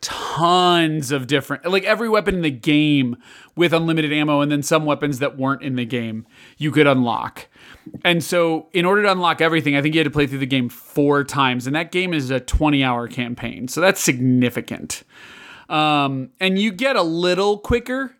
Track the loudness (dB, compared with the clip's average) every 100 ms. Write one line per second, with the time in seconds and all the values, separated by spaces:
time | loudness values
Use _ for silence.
0 | -10 -8 -8 0 2 4 4 4 2 0
1 | -2 -4 0 -2 -2 -6 -2 0 2 0
2 | 2 0 0 -2 -2 -2 2 2 4 2
3 | 0 -4 -12 -20 -14 0 2 2 2 0
4 | 0 0 2 2 2 -2 0 0 0 -2
5 | -2 -2 -4 -2 -4 -4 -4 -4 -4 -4
6 | -4 -8 -12 -20 -20 _ 0 4 4 4
7 | 2 -2 -6 -12 -20 _ -20 -20 -20 -4
8 | 0 0 0 0 2 0 -4 -2 2 2
9 | 2 2 0 2 2 2 2 0 2 0
10 | 0 0 -2 -2 -2 -2 -2 -8 -6 0
11 | 2 2 0 -2 0 0 -2 -4 -4 -4
12 | -2 -2 -2 -4 -2 0 2 2 0 -2
13 | -6 -8 -8 -8 -10 -10 -8 0 2 2
14 | 0 0 2 4 2 0 -8 -12 -10 -12
15 | -14 -20 -20 -20 -20 -20 -6 -2 2 2
16 | 0 -2 -8 _ 0 2 0 0 0 2
17 | 0 0 2 2 2 0 0 -2 -2 -6
18 | -6